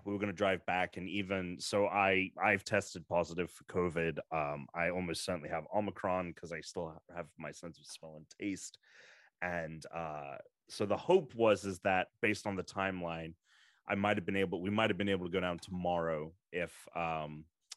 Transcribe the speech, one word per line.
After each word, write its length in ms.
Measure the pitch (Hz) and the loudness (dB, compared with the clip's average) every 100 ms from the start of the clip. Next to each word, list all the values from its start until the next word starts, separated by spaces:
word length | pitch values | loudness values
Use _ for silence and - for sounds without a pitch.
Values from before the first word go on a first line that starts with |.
we 80 | 101 | -4
were 60 | 101 | -2
gonna 140 | 101 | -2
drive 320 | 87 98 90 - | 2 2 2 0
back, 300 | 90 90 90 | 0 0 -2
and 120 | 87 | -4
even 500 | 101 95 95 90 87 | -2 0 -2 -2 -4
so, 280 | - 104 101 | 0 2 4
I, 420 | 98 98 95 92 - | 6 6 4 2 2
I've 240 | 101 101 | 4 4
tested 420 | - 101 - 90 - | 2 0 0 -6 0
positive 420 | 87 85 85 85 | 2 2 0 -4
for 140 | - | -6
covid. 540 | - 92 87 82 82 76 - | -4 0 2 2 0 -2 -2
Um, 360 | 80 73 73 65 | -2 -2 -4 -6
I 160 | 85 85 | -2 0
almost 340 | 90 87 80 | 0 -2 -2
certainly 240 | - 87 85 | -2 -4 -4
have 180 | 82 78 | -6 -2
Omicron 580 | 104 101 - 98 92 87 | -2 -2 0 0 0 0
'cause 180 | - 82 | -6 -8
I 80 | 80 | -8
still 420 | - 90 80 80 - | -8 -6 -6 -8 -12
have 120 | 85 80 - | -10 -10 -10
my 140 | 78 | -10
sense 300 | - 85 76 | -10 -12 -14
of 60 | 73 | -16
smell 300 | - 80 78 | -16 -16 -16
and 120 | 78 - | -18 -8
taste, 400 | 101 92 - - _ - - - - - | -6 -6 -8 -16 _ -20 -20 -20 -20 -8
and, 440 | 90 87 80 80 - | -4 -4 -4 -8 -10
uh, 520 | 82 80 76 71 69 - _ - | -6 -6 -6 -8 -12 -16 _ -10
so 180 | - 104 | -4 0
the 100 | 104 | 0
hope 380 | - 185 143 | 4 4 4
was 300 | 139 113 101 | 4 6 6
is 160 | 101 92 | 2 -2
that 280 | 101 92 - _ | 2 2 2 _
based 260 | 107 104 104 | 0 0 -2
on 80 | 95 | -4
the 60 | |
timeline, 720 | 87 101 95 92 85 82 80 82 _ _ _ _ - | -4 -2 -2 -2 -4 -4 -8 -12 _ _ _ _ -2
I 100 | 101 | 2
might 200 | 104 101 | 4 2
have 80 | |
been 120 | 87 98 | 2 2
able, 260 | 92 90 | 2 0
we 80 | 95 | 0
might 200 | 107 110 | 2 4
have 60 | 92 | 2
been 120 | 101 | 2
able 180 | 95 87 | 0 0
to 60 | |
go 80 | 92 | 0
down 180 | 90 85 | 0 -2
tomorrow 760 | - 90 87 87 82 78 78 85 _ | -6 -4 0 0 0 -2 -4 -12 _
if, 360 | 87 82 - - 82 | -6 -6 -8 -10 -4
um, 480 | 82 80 76 76 80 _ - | -2 -2 -4 -10 -16 _ -20